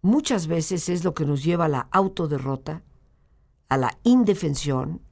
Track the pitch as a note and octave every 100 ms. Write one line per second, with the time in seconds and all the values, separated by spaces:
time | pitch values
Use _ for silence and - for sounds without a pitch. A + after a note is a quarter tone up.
0 | F3+ C4+ D4 A3+ D#3+ E3 D#3 F3+ - F3
1 | F3 - D3 C#3+ D3+ E3+ D#3+ C3+ - F#3+
2 | F#3+ F#3+ D#3+ C#3+ C3+ C3+ D3+ D#3+ _ _
3 | _ _ _ _ _ _ _ C3+ B2 -
4 | A#3+ B3+ G#3 G3 D#3+ C#3+ D3 C3 C#3 E3+
5 | -